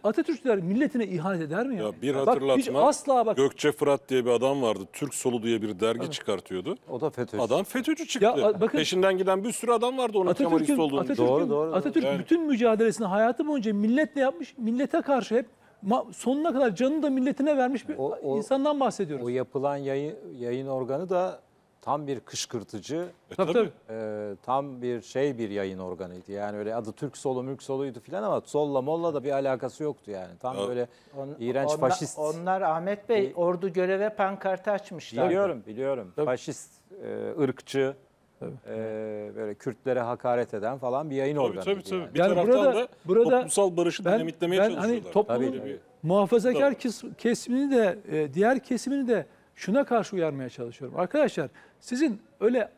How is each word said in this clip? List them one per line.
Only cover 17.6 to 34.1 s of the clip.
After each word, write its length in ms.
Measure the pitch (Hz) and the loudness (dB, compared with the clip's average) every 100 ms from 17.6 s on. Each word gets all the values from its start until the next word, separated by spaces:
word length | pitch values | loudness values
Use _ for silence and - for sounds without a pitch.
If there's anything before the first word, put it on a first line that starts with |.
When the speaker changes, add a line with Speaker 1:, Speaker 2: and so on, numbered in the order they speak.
| 247 269 - | 2 0 -6
Speaker 1:
bir 60 | 302 | -4
Speaker 3:
O, 200 | 151 - | -4 -4
o, 140 | 143 220 | -2 -2
Speaker 1:
insandan 420 | 208 269 285 294 | 0 0 2 2
bahsediyoruz. 460 | 254 - 180 143 120 | 0 0 -4 -4 -2
Speaker 3:
o 40 | |
yapılan 480 | 127 123 139 139 143 | -2 -2 -2 -2 -2
yayın, 380 | 135 139 147 - - 135 | -2 -4 -4 -8 -14 -8
yayın 280 | 120 123 135 | -4 -4 -4
organı 420 | 131 123 139 180 | -4 -2 -4 -2
da 300 | 185 185 - _ _ _ _ | 0 -2 -4 _ _ _ _
tam 240 | - 143 143 | -4 -2 -2
bir 120 | 131 | -8
kışkırtıcı, 840 | - - - 120 98 107 - 151 180 - - | -8 -10 -8 -8 -8 -12 -6 -6 -6 -12 -8
Speaker 2:
E, 40 | - | -2
Speaker 1:
Tabii, 180 | 180 | 0
Speaker 2:
tabii. 160 | 233 196 - - | 2 0 -4 -14
Speaker 1:
tabii. 100 | 113 | -10
Speaker 3:
e, 360 | 107 107 104 98 | -8 -8 -8 -8
tam 380 | - 135 143 127 | -2 -2 -2 -6
bir 200 | 123 120 | -6 -6
şey 360 | - 131 143 123 | -6 -2 0 0
bir 120 | 110 | -4
yayın 300 | 101 95 92 | -4 -4 -6
organıydı. 520 | 92 90 92 90 92 | -8 -8 -10 -12 -12
Yani 260 | 101 104 104 | -8 -6 -6
öyle 180 | 104 113 | -4 -4
adı 160 | 110 | -6
Türk 260 | - 143 - | -8 -10 -6
solu, 260 | 139 127 | -4 -4
Mülk 200 | 131 135 | -4 -8
solu'ydu 360 | - 135 139 117 | -6 -4 -4 -8
filan 240 | - 175 | -10 -6
ama 180 | 208 139 - | -2 -2 -2
solla 360 | 147 147 139 | -2 0 0
molla 320 | 131 165 170 | 0 -2 -2
da 100 | 147 | -2
bir 80 | 131 | -2
alakası 520 | 139 139 131 131 - | -2 0 -2 -4 -6
yoktu 280 | 151 - - | -6 -6 -10
yani. 200 | 98 90 87 | -12 -12 -10
Tam 180 | 127 123 | -8 -4
Speaker 2:
Ya 100 | 101 | -4
Speaker 3:
böyle 200 | 123 120 _ _ 139 | -2 -4 _ _ -12
Speaker 4:
On-, 180 | 139 147 | -12 -6
Speaker 3:
iğrenç 300 | 117 127 139 | -4 0 0
Speaker 4:
onlar, 200 | 151 135 | 2 2
Speaker 3:
faşist. 300 | 185 143 - | 2 -2 -4
Speaker 4:
onlar 420 | 151 165 175 190 | -4 -4 -2 0
Ahmet 480 | 185 160 180 202 - | 0 -2 -2 -4 0
Bey, 200 | 226 196 | 0 0
Speaker 3:
Bir 60 | - | 0
Speaker 4:
ordu 380 | 175 175 190 | 0 0 -2
göreve 360 | 175 180 190 | 0 0 2
pankartı 600 | 214 | 0